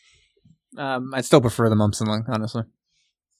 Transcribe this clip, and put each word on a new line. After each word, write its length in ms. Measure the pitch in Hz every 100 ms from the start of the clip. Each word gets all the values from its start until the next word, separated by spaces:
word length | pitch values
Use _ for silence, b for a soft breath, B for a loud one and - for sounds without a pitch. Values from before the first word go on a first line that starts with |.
| _ _ _ _ _ _ _ -
Um, 360 | 139 127 127
I'd 100 | 131
still 160 | 127 156
prefer 280 | 120 - 113
the 80 | 107
Mumsen 300 | 104 - 110
lung, 180 | 107 113
honestly. 360 | 110 110 117 110 _ _ _ _ _ _